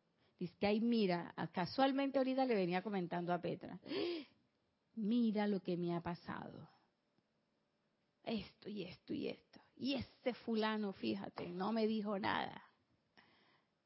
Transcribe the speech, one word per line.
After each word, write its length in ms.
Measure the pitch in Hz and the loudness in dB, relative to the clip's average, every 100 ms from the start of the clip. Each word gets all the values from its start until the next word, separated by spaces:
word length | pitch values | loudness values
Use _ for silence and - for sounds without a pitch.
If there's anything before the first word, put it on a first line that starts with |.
| _ _ _ - | _ _ _ -8
Dice 180 | 175 - | -8 0
que, 80 | 202 | 2
"Ay, 140 | 214 | 4
mira", 540 | 233 233 196 175 170 - | 4 4 4 2 -2 -6
a-, 120 | 170 | -4
casualmente 720 | - 175 - 269 269 277 269 | -2 0 4 4 4 2 2
ahorita 260 | 262 262 262 | 2 2 4
le 80 | |
venía 280 | 214 180 180 | 4 4 2
comentando 500 | 214 202 175 175 170 | 0 -2 0 0 0
a 80 | 175 | 0
Petra, 380 | 175 165 - 185 | 0 -4 -8 -12
<gasps> 1080 | - 359 349 339 262 _ _ _ _ _ _ | -6 -2 -2 -4 -8 _ _ _ _ _ _
"Mira 520 | 226 208 240 226 208 208 | -4 0 4 4 2 2
lo 140 | 196 | 0
que 160 | - 175 | 0 0
me 180 | 175 | 0
ha 60 | 170 | -2
pasado. 680 | 175 170 - - - - - _ _ _ _ _ _ _ _ _ _ _ _ _ _ _ | -2 -6 -8 -10 -10 -12 -16 _ _ _ _ _ _ _ _ _ _ _ _ _ _ _
Esto 460 | - 226 - - - | -6 -4 -6 -12 -10
y 160 | 208 | -8
esto 280 | 180 - - | -8 -10 -6
y 160 | - - | -4 -4
esto. 320 | - _ - - - | -6 _ -20 -20 -6
Y 180 | 254 | -2
ese 400 | 262 202 - 254 220 | -2 -4 -4 -4 -2
fulano, 480 | - 220 214 214 202 | -2 0 0 0 -2
fíjate, 560 | 190 220 202 - - 175 | -2 -2 -2 -4 -8 -6
no 220 | 175 214 | -2 0
me 140 | 226 220 | 2 2
dijo 320 | 220 208 196 | 2 0 -2
nada". 440 | 214 175 135 - - _ _ _ _ - - _ _ _ _ _ | 0 0 -2 -6 -18 _ _ _ _ -20 -20 _ _ _ _ _